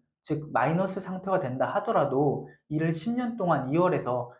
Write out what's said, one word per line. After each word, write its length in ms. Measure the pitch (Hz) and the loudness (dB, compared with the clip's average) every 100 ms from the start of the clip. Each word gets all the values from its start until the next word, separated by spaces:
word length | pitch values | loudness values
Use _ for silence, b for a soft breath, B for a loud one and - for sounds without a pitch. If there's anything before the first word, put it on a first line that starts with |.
| _ _ | _ _
즉 280 | - 147 - | -6 -6 0
마이너스 480 | - 156 170 190 196 | 2 2 2 0 -4
상태가 380 | 185 185 196 190 | -8 -8 -2 0
된다 260 | 127 131 120 202 | 0 -2 0 0
하더라도 720 | 233 196 131 131 147 117 B B - | 0 2 4 4 2 0 B B -6
이를 240 | 151 165 | -2 0
십 240 | 160 233 240 | -2 -2 -2
년 200 | 240 226 | -4 -2
동안 320 | 175 143 127 | 0 0 2
이월에서 640 | 160 180 139 123 123 123 B | 2 2 2 -2 -4 -4 B